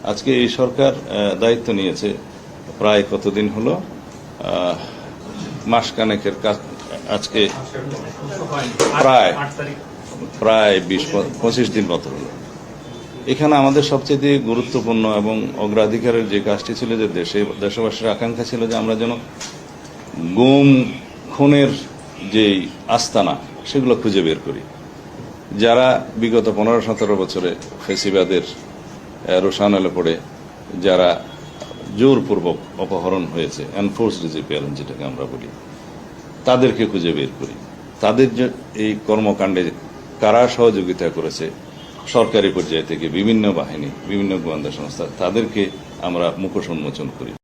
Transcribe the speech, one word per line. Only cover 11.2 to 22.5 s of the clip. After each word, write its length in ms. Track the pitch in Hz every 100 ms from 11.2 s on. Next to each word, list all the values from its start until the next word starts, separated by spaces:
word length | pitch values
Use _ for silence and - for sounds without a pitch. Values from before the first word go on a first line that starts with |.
| 76 -
পঁচিশ 300 | 117 117 113
দিন 140 | 107 90
মতো 240 | 85 -
হলো। 200 | 69 67 - - - - - - - - - -
এখানে 280 | 131 151 147
আমাদের 280 | 135 143
সবচেয়ে 540 | 143 135 131 143 143 139
গুরুত্বপূর্ণ 760 | 113 117 120 127 110 113 110
এবং 340 | 107 104 110 104 -
অগ্রাধিকারের 720 | 104 107 107 113 120 117 107
যে 100 | 101
কাজটি 360 | 101 101 - 113
ছিল 220 | 120 113
যে 100 | 107
দেশে, 380 | 87 85 104 101 73
দেশবাসীর 500 | 101 117 110 104 110
আকাঙ্ক্ষা 340 | 101 117 117
ছিল 240 | 117 120 113
যে 80 | 113
আমরা 200 | 110 110
যেন 160 | 117 120 - - - - - - - - - - 85 95
গুম, 580 | 127 139 143 131 123 - - - - -
খুনের 300 | 143 143 139 143 - - - - 98
যেই 380 | 107 107